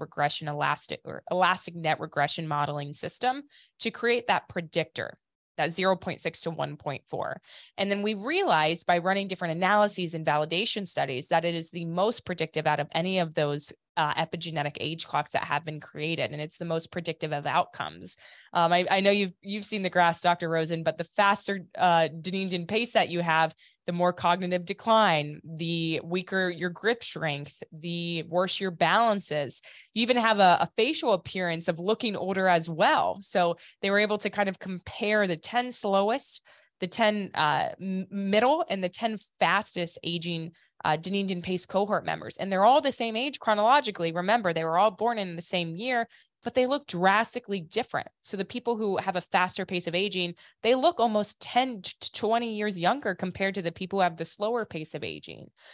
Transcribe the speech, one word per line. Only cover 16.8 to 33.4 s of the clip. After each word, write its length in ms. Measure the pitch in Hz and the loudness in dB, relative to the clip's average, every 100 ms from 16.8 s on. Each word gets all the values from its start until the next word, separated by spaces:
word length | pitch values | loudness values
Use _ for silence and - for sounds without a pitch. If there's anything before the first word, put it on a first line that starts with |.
| 165 | -4
predictive 420 | 185 165 160 160 | -8 -8 -6 -6
of 120 | 147 | -4
outcomes. 720 | 143 143 180 - 78 82 143 - - - _ | 0 0 0 -4 -10 -10 -16 -18 -20 -20 _
Um, 180 | - 170 | 2 4
I, 140 | 175 180 | 4 4
I 100 | 190 | 4
know 100 | 196 | 4
you've, 240 | 202 190 - | 4 2 -4
you've 240 | 196 208 202 | -10 -8 -6
seen 160 | 214 | -4
the 80 | 190 | 0
graphs, 320 | 185 170 165 | 4 4 4
Doctor 260 | 175 175 165 | 2 2 0
Rosen, 340 | 165 160 165 | 0 0 -2
but 140 | 160 156 | -2 -4
the 80 | |
faster, 640 | 170 - 202 196 - 196 - - | -6 2 4 4 0 -6 -6 2
uh, 320 | 180 170 160 | 4 6 4
Dunedin 580 | 160 165 190 190 175 170 | -2 -6 -4 -2 -4 -2
pace 260 | 214 240 | -2 0
that 180 | 233 156 | 0 2
you 100 | 170 | 0
have, 340 | 170 160 160 - - _ - | 2 4 2 0 -20 _ -8
the 60 | |
more 200 | 175 180 | 0 0
cognitive 520 | 175 175 175 185 180 | 2 2 2 0 -2
decline, 760 | 175 196 - 220 208 156 147 151 | -4 -6 2 4 6 4 -2 -8
the 560 | 151 160 165 170 165 160 | -14 -8 -2 -2 0 -2
weaker 440 | 165 180 185 190 185 | -2 -6 -2 -2 -2
your 220 | 170 180 | -2 -6
grip 320 | 170 214 233 | -2 -2 -2
strength, 600 | - 175 160 143 143 - - | -4 -4 -4 -4 -8 -14 -18
the 500 | 160 170 170 170 170 165 | -12 -8 -6 -4 -4 -2
worse 320 | 170 185 - | 0 0 0
your 100 | 196 | -4
balance 640 | 165 165 196 233 208 - | 0 4 4 4 2 -2
is. 280 | 151 139 - - - - | -4 -4 -8 -18 -20 -10
You 100 | 214 | -2
even 140 | 233 247 | 2 4
have 220 | 226 208 | 4 8
a, 200 | 185 175 | 8 8
a 100 | 165 - | 4 2
facial 360 | 233 311 277 | 2 2 2
appearance 540 | 190 - 190 180 165 170 | 2 0 -2 -2 -2 -2
of 140 | 165 | -2
looking 360 | 180 220 240 196 | 0 0 0 -2
older 300 | 180 190 190 | -2 2 6
as 240 | 175 165 | 4 4
well. 480 | 160 226 311 85 196 | 2 4 4 2 -2
So 360 | - 196 | -2 2